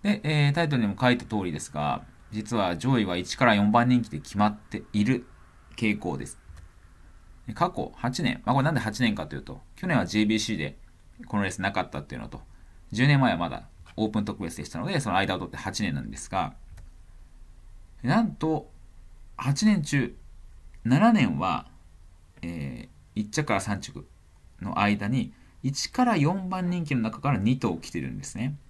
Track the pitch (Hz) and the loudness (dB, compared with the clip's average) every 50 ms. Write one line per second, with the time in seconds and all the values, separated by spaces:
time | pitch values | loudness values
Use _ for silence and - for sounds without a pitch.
0 | - 202 208 208 - 147 156 147 147 143 147 170 170 147 143 123 110 101 98 - | 2 2 0 2 0 0 2 4 4 4 4 2 2 2 2 2 2 0 0 2
1 | 127 123 123 120 - - 110 104 92 90 78 71 - - - 73 73 73 65 - | 4 4 4 4 0 -2 -2 -2 -2 -2 -4 -6 -8 -8 -4 -2 0 0 -2 -2
2 | - - - - - - 101 107 107 - 117 110 98 90 87 82 - 127 135 120 | -6 -14 -20 -20 -18 -10 -8 -8 -6 -2 0 0 2 0 0 0 2 2 4 4
3 | 104 90 87 90 87 - - - 131 120 107 101 101 104 107 120 120 123 127 123 | 2 0 0 -4 -4 -4 0 4 4 6 6 6 6 6 6 6 6 6 4 4
4 | 113 - - 71 - - - 101 104 107 104 - - - - 92 - - - 104 | 2 0 -8 -10 -10 -6 0 2 2 2 2 -4 -12 -10 -10 -10 -10 -4 0 0
5 | 104 117 131 - - - - - - - - - - - - - 113 107 104 104 | 2 2 2 0 -2 -10 -20 -20 -20 -20 -20 -20 -20 -18 -6 -2 0 0 0 0
6 | - 90 76 67 - - - - - - - - - - - - - - - - | -2 -6 -6 -6 -8 -12 -12 -18 -18 -18 -18 -18 -18 -20 -20 -20 -20 -20 -20 -20
7 | - - - - - - - - - - 107 - 170 185 - - - - - - | -20 -20 -20 -20 -20 -20 -20 -16 -14 -14 -2 -2 -2 -2 0 -4 -8 -8 -8 -6
8 | - 123 - - 160 - - - - 110 127 156 160 156 160 123 98 107 104 - | -6 -4 -2 -2 -2 -2 -2 -2 -2 2 2 2 2 2 0 0 -2 -2 -2 0
9 | 127 110 101 - 78 73 73 67 - - 69 - - - - - - 185 160 117 | 0 0 0 -2 -6 -8 -8 -10 -10 -12 -14 -16 -16 -20 -14 -8 -2 0 0 0
10 | 90 85 - 107 107 104 110 107 - - 107 80 73 71 - - - - - - | 0 2 2 2 4 4 4 2 0 -2 -4 -4 -4 -6 -8 -12 -20 -20 -20 -20
11 | - - - - - - - 104 101 95 92 - 92 101 98 95 90 - - 73 | -20 -20 -20 -20 -12 -4 -2 -2 -2 -2 -2 -2 -4 -2 0 -2 -2 -2 -6 -10
12 | 71 - 67 60 57 55 - - - - - - - - - - - - - 107 | -10 -8 -10 -12 -10 -12 -14 -16 -16 -18 -20 -20 -20 -20 -20 -20 -16 -8 0 4
13 | 127 143 143 139 131 120 90 82 87 80 60 50 - - - - - - - - | 4 6 6 6 4 2 2 0 -2 -4 -6 -10 -14 -16 -20 -20 -20 -14 -4 -2
14 | 110 107 104 107 101 107 - - 95 82 - - 76 - - 85 113 170 196 147 | -2 0 0 -2 -4 -4 -6 -8 -8 -10 -8 -10 -12 -10 -8 -6 -6 -2 -2 -2
15 | 139 107 87 95 98 98 113 - 92 - - - - 98 98 - 104 90 71 67 | -2 0 2 2 2 2 0 -4 -4 -8 -10 -8 -8 -8 -4 -2 -2 -2 -2 -4
16 | 58 53 - - - - 95 95 80 71 - - - - - - - - - - | -6 -8 -10 -12 -12 -6 -4 -4 -4 -4 -6 -14 -18 -18 -18 -18 -18 -18 -20 -20
17 | - - - - - - - - - - - - - - - - - - - - | -20 -20 -20 -20 -20 -20 -20 -20 -20 -20 -20 -20 -20 -20 -20 -20 -20 -20 -18 -6
18 | - 120 170 220 233 185 147 - - 160 156 - - - - - - - - - | -2 2 2 2 2 0 -2 -4 -2 -2 -2 -2 -4 -10 -20 -20 -20 -20 -20 -20
19 | - - - - - - - - 135 135 139 - 214 214 208 175 147 - - 139 | -20 -20 -20 -20 -20 -18 -14 -4 -2 -2 0 4 4 4 4 4 2 0 0 0
20 | 123 - - - - - - - - - - - - - - - - 113 127 160 | 0 0 -4 -14 -20 -20 -20 -20 -20 -20 -20 -20 -20 -20 -20 -6 0 2 4 6
21 | 208 240 226 208 127 92 78 69 87 92 76 - - - - - - - - - | 8 8 8 6 4 2 2 0 0 0 -2 -2 -4 -10 -20 -20 -20 -20 -20 -20
22 | - - - - - - - - - - - 80 71 67 123 120 - - - - | -20 -20 -20 -20 -20 -20 -18 -12 -10 -8 -8 -6 -6 -8 -8 -10 -14 -18 -20 -20
23 | - - - 107 104 104 - 151 147 - 107 95 - 107 101 98 - - - - | -20 -10 -6 -6 -6 -2 -2 -2 0 0 0 0 0 -2 -4 -4 -6 -10 -14 -16
24 | 95 - - - - - - - - - - - - 101 - - 101 104 104 101 | -16 -16 -20 -20 -20 -20 -20 -20 -20 -20 -16 -10 -8 -4 2 4 4 4 4 2
25 | 101 101 123 135 - - - - - - - - - 131 143 - - - - - | 0 0 0 0 -2 -4 -8 -18 -20 -20 -20 -4 -4 -4 -2 -2 -6 -4 0 2
26 | 254 247 220 170 139 156 185 196 190 180 185 185 180 175 180 180 165 147 139 123 | 2 4 4 4 4 2 2 0 -4 -4 -4 -2 -2 -2 -2 -2 -2 -2 0 0
27 | 110 110 - - - 131 117 95 98 110 131 131 - 104 85 82 - - - 82 | 0 -2 -4 -2 0 0 2 2 4 2 2 2 0 -2 -2 -2 -8 -8 -6 -6
28 | 67 65 58 50 50 - - 98 117 139 147 139 - | -6 -4 -8 -8 -10 -10 -8 -6 -4 -4 -6 -8 -14